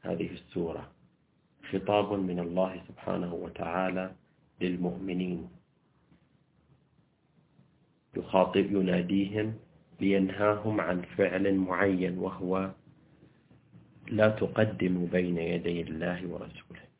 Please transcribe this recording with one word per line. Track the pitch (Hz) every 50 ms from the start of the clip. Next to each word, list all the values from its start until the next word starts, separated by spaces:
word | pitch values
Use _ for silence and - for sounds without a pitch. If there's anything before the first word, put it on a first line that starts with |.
هذه | - 92 87 85 87 87
السورة، | 92 90 - - - 95 87 82 80 85 - - _ _ _ _ _ _ _ _ _ _ _ _ _ _ - -
خطاب | - 95 92 101 104 104 101 101 104 98
من | 95 90 90 90
الله | 87 85 85 90 95 92 92 - -
سبحانه | - - - - - 92 92 90 87 85
وتعالى | 87 90 90 - - 87 82 82 92 92 92 92 92 92 92 92 - _ _ _ _ _ _ _ _
للمؤمنين، | 92 92 90 87 90 87 87 - 95 95 87 90 92 90 87 82 80 - - - _ _ _ _ _ _ _ _ _ _ _ _ _ _ _ _ _ _ _ _ _ _ _ _ _ _ _ _ _ _ _ _ _ _ _ _ _ _ _ _ _ _ _ _ _ _ _ _ _ _ -
يخاطب، | - 90 - - 95 92 - - 98 95 -
يناديهم | 101 98 92 90 90 90 87 90 95 98 98 98 107 107 107 110 110 - - _ _ - _ _ - -
لينهاهم | 98 95 98 98 95 95 95 101 104 104 104 104 107 110 104 101
عن | 85 82 90 90
فعل | 87 - - - 101 90 90 95 98 98 98
معين، | 95 95 92 92 87 98 98 95 90 92 90 90
وهو: | 92 92 92 92 90 92 90 92 95 95 95 95 - _ - - _ _ _ - _ - - _ _ _ _ - - _ _ - - - - - - -
"لا | - - 107 107 110
تقدموا | 107 - - 95 - 110 110 107 - - 95 90 92 90 87
بين | 87 - 92 92 90 87
يدي | 85 82 82 87 87 82 87 85 85
الله | 82 80 80 80 82 90 90 90 92
ورسوله". | 87 87 - - - - - - _ - - - - _ _